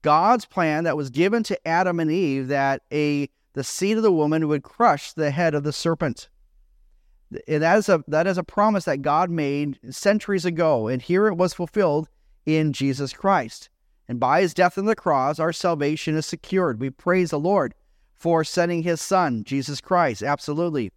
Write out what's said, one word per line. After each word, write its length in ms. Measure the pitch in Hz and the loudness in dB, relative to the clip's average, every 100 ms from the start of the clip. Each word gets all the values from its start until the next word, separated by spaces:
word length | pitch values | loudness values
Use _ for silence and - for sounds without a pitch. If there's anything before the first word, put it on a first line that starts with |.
God's 420 | 151 151 190 240 - | 4 4 4 2 0
plan 380 | - 165 151 | -2 0 0
that 120 | 170 147 | -2 -2
was 140 | 139 | -4
given 320 | 123 180 233 | 0 2 2
to 260 | 220 - 165 | -2 -4 -2
Adam 320 | 165 185 170 | 0 2 0
and 120 | 156 | 0
Eve, 380 | 165 170 135 131 | 0 0 0 -2
that 340 | 139 139 139 _ | 0 0 -2 _
a, 360 | 151 147 147 143 _ _ | -2 0 0 -4 _ _
the 100 | - | -10
seed 340 | 131 - 190 220 | -8 -4 0 2
of 60 | |
the 80 | 220 | 4
woman 360 | 170 151 156 156 | 4 2 0 0
would 140 | 147 | -2
crush 520 | - _ 233 147 - | -4 _ 2 2 -4
the 180 | - 151 | -4 -2
head 240 | 139 170 147 | 0 0 0
of 80 | |
the 100 | 143 | -4
serpent. 560 | 143 165 165 156 113 - _ _ _ _ _ _ _ _ _ _ - - | -4 -2 -2 -2 -6 -14 _ _ _ _ _ _ _ _ _ _ -16 -4
And 160 | 151 | 0
that 160 | 160 202 | 2 2
is 100 | 208 | 4
a, 140 | 175 143 | 0 2
that 200 | 151 180 | -2 0
is 100 | 180 | -2
a 60 | |
promise 420 | 170 - 208 202 175 | -4 0 2 2 -2
that 160 | 139 | -4
God 300 | 143 147 180 | 0 0 0
made 480 | 170 143 143 147 135 117 | -2 -2 -2 -4 -6 -14
centuries 560 | 131 202 208 - 196 175 | -2 0 0 0 -2 -2
ago, 420 | 165 165 135 110 | 0 2 2 0
and 140 | 127 | -4
here 240 | - 180 214 | 0 2 2
it 60 | |
was 220 | 175 180 - | 2 -2 -2
fulfilled 520 | 175 - 185 147 156 _ _ _ - | -6 0 0 0 -4 _ _ _ -2
in 260 | 156 156 | 0 0
Jesus 420 | 143 139 131 139 | 0 -2 -2 -6
Christ. 560 | - 196 190 113 - - _ _ _ _ | -4 0 0 0 -12 -20 _ _ _ _
And 120 | 120 | -2
by 220 | 123 156 | 2 2
his 120 | 190 | 2
death 240 | 165 180 - | 2 0 2
on 80 | 202 | -2
the 100 | 220 | 0
cross, 440 | - 143 131 151 | 2 2 2 0
our 120 | 165 | -2
salvation 640 | 160 180 160 147 156 - 156 | 0 -2 0 -2 -2 -2 -4
is 120 | 156 | -4
secured. 520 | 170 - 185 175 110 | -10 -4 0 0 -2
We 120 | 131 | -6
praise 400 | - - 185 175 | -6 0 0 2
the 80 | 147 | 0
Lord 340 | 160 196 127 - _ _ _ | 2 2 0 -6 _ _ _
for 300 | _ 165 165 | _ 0 0
sending 400 | 156 - 170 170 | 0 0 0 0
his 180 | 165 165 | -2 -4
son, 420 | - 190 170 113 | 0 0 2 -2
Jesus 380 | 107 139 131 143 | -4 -6 -4 -10
Christ, 400 | - 180 160 110 | 0 2 2 0
absolutely. 720 | 113 147 - 147 175 151 104 | -4 -4 -4 -4 -2 -2 -6